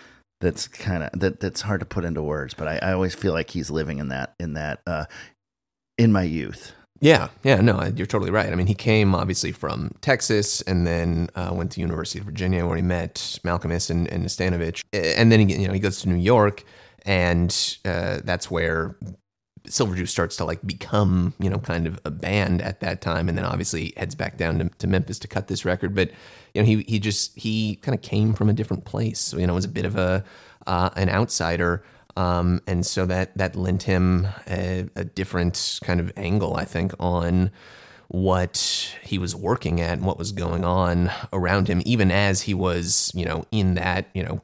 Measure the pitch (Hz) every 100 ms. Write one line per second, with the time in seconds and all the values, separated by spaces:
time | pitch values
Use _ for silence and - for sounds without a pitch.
0 | - - _ _ 87 - - - - 87
1 | 76 90 95 - 98 - 101 98 - 98
2 | 85 78 76 76 67 - 78 80 95 92
3 | 92 - 95 82 78 87 69 78 78 71
4 | 69 65 67 - 85 76 76 62 - 80
5 | 76 - - _ _ _ _ _ _ -
6 | 117 101 87 80 55 - - - _ _
7 | 147 147 - - 135 107 113 95 98 113
8 | - 107 92 107 - 87 92 101 120 110
9 | 101 92 95 87 82 - - 58 - -
10 | - 131 - 107 104 - - 92 85 85
11 | 85 82 85 - 90 87 85 90 87 82
12 | 85 90 101 - 92 90 87 82 90 87
13 | 85 - - - 87 85 82 85 - 85
14 | 85 90 87 - 92 85 82 - - 104
15 | 82 - 113 110 98 80 95 98 98 92
16 | 95 87 92 120 104 101 - - - _
17 | 101 92 87 85 87 - - - 95 87
18 | 92 92 - 90 - 85 85 82 82 -
19 | 104 - _ _ _ _ - - 110 92
20 | 90 - 87 - 82 82 95 - - 104
21 | 98 90 87 - 92 98 - 85 82 92
22 | 76 78 85 101 95 87 92 95 - 90
23 | - 85 85 82 90 - 92 82 82 -
24 | 90 - - - 82 82 87 - 95 92
25 | - 98 - - - 113 90 90 98 98
26 | 90 - - - - - 110 107 - 110
27 | 104 101 - - 113 110 110 101 - 123
28 | - 104 107 107 107 110 107 - - 101
29 | 110 - - - 90 87 - - 101 101
30 | 92 95 - - - - - 87 92 -
31 | 95 95 117 - 82 85 87 87 - -
32 | - - 90 87 90 90 - 87 85 -
33 | 92 92 92 - 92 92 92 92 - 92
34 | 90 90 98 - - 92 90 92 92 -
35 | 87 - 92 90 87 - - - - 87
36 | 85 - 85 101 87 85 87 85 92 -
37 | 87 87 85 90 92 - - - - -
38 | - 90 92 92 90 - - - - -
39 | - 98 90 - 92 - 78 85 85 85
40 | 92 - 95 95 85 85 87 90 90 87
41 | 90 - - 95 87 98 92 95 107 120
42 | 95 95 101 92 - 95 92 87 87 -
43 | - 90 82 80 - 110 92 90 90 90
44 | - 95 82 -